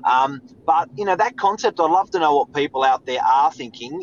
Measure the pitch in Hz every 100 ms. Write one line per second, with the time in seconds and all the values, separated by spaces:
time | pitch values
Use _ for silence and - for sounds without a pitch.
0 | - 127 135 139 - - - 160 165 143
1 | 202 180 220 254 196 208 226 175 160 175
2 | 196 185 160 147 117 147 143 135 135 127
3 | - 127 - 131 151 - 123 98 120 160